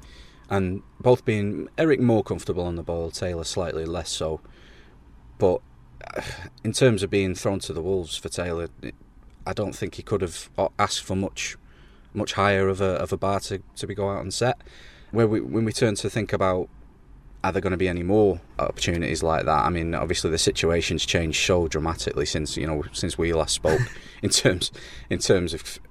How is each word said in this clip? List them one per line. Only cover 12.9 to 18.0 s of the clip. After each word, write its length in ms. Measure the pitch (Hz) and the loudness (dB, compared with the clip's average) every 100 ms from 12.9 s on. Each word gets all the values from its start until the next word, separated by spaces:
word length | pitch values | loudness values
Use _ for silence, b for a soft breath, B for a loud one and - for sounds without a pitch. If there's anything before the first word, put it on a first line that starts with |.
of 180 | 87 85 | 0 -2
a 40 | 95 | -2
bar 220 | 98 98 | 0 0
to, 220 | - 98 - - | -2 -8 -10 -12
to 100 | 98 | -8
be 80 | |
go 160 | 101 98 | -4 -2
out 120 | 98 | -2
and 120 | 95 | -6
set. 240 | - 123 - B B B B B | -2 0 -2 B B B B B
Where 160 | 107 110 | 2 4
we, 120 | 107 | 2
when 240 | 64 107 | 0 0
we 80 | 110 | 0
turn 220 | - 117 101 | 2 0 0
to 140 | 104 | -2
think 220 | 117 101 | -2 -2
about, 360 | 95 95 92 - - - - - - - - | 2 2 2 -2 -8 -20 -20 -20 -20 -20 -6
are 80 | - | -2
there 100 | 92 | 0
gonna 140 | - 87 | 0 2
be 120 | 92 | 0
any 140 | 87 | 0